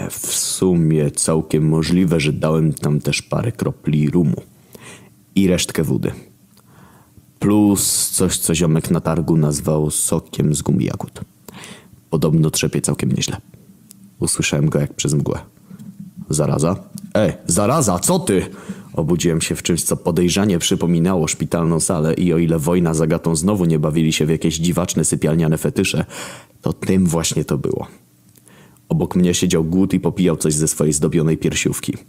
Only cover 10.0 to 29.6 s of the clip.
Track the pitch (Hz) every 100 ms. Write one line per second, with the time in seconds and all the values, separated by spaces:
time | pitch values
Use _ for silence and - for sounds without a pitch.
10 | - 82 - - 78 73 - - - -
11 | - - - _ - - - - - -
12 | _ 80 80 80 78 - 78 67 73 73
13 | - - - - - - - - - -
14 | - - - - - 73 76 73 73 -
15 | 71 73 - - - _ - - - -
16 | - - - 76 71 73 80 95 - -
17 | - 104 101 - - 101 104 156 104 87
18 | - 180 185 92 - - - - - -
19 | 78 85 85 80 - 82 - 85 - 78
20 | 90 85 90 95 104 85 - 87 87 85
21 | 87 92 78 - 78 85 82 82 - 85
22 | 78 - 87 82 82 82 73 92 85 80
23 | 80 82 85 80 92 107 85 80 78 80
24 | 78 - 78 80 82 80 85 85 90 85
25 | 78 78 78 80 80 78 78 - 95 -
26 | - - - - - _ - - - 95
27 | 87 82 80 - 73 71 - - - -
28 | _ _ _ - - - - - - 82
29 | 85 90 87 87 92 85